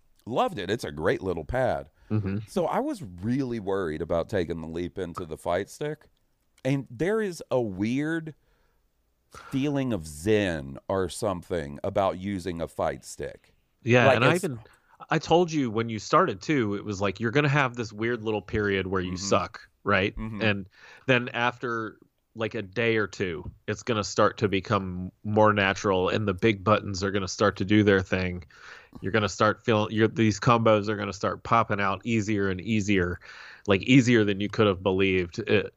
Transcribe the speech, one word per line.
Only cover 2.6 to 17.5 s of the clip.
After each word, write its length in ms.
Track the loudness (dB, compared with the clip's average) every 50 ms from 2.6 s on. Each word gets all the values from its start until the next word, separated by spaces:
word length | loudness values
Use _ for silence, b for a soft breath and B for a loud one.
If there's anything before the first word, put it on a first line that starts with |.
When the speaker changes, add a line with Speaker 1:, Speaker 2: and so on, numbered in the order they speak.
| -2
Speaker 1:
I 140 | 0 0 -2
was 220 | -2 -4 -6 -8 -10 -14 -12 -6 -4
really 380 | -2 0 0 -2 -2 -4 -4
worried 400 | -2 -2 -2 0 0 -2 -2 -4
about 300 | -2 0 0 0 0 0
taking 320 | 0 0 0 -2 -4 -6 -8
the 40 | -6
leap 300 | -6 -6 -6 -6 -6 -8
into 280 | -8 -8 -8 -10 -10
the 100 | -10 -10
fight 320 | -6 -2 -2 0 0 -2 -4
stick. 400 | -8 -8 -8 -8 -8 -10 _ _ _ _ _ _ _ _ _ _ _ _ -4
And 220 | -2 -2 -2 -4 -6
there 300 | -6 -4 -2 -2 0 0
is 220 | -2 -4 -6 -10 -6 -4
a 100 | -2 -2
weird 760 | -2 -2 -2 -2 -2 0 0 -2 -2 -2 -4 -6 -6 -10 -14 _ _ _ _ _ _ _ _ _ _ _ _ _ _ _ _ _ _ _ -20 -20 -10 -6
feeling 420 | -2 -2 0 0 0 0 0 0 -2
of 140 | -4 -4
zen 720 | -8 -12 -4 0 2 4 4 4 2 -2 -4 -6 -10 -12 -12 -8 -4
or 200 | -2 -2 -2 -4
something 680 | -4 -4 -4 -4 -4 -4 -6 -4 -4 -4 -4 -6 -8 -8 -6
about 340 | -2 0 0 0 0 0 -2
using 420 | -4 -6 -6 -4 -4 -6 -6 -6 -6
a 60 | -6
fight 360 | -4 -4 -4 -4 -4 -6 -10
stick. 480 | -16 -12 -10 -10 -10 -12 -14 _ _ _ _ _ _ _ _ 0
Speaker 2:
Yeah, 220 | 4 4 6 6
Speaker 1:
Like, 100 | 6 4
Speaker 2:
and 80 | 4 4
I 100 | 4 2
Speaker 1:
it's 100 | 2 0
Speaker 2:
even, 140 | -4 -8 -10 B B B B B B B B B -4
I 80 | -4 -2
told 340 | 2 4 4 4 4 2 0
you 180 | -2 -2 -2
when 180 | -2 -2 -4 -4
you 100 | -6 -8
started 420 | -2 2 4 4 4 2 0 -4 -4
too, 320 | -2 0 0 0 0 -2
it 100 | -4 -6
was 160 | -6 -4 -2
like, 200 | -2 -2 -2 -2
you're 100 | -2 0
gonna 180 | 0 2 2
have 280 | 2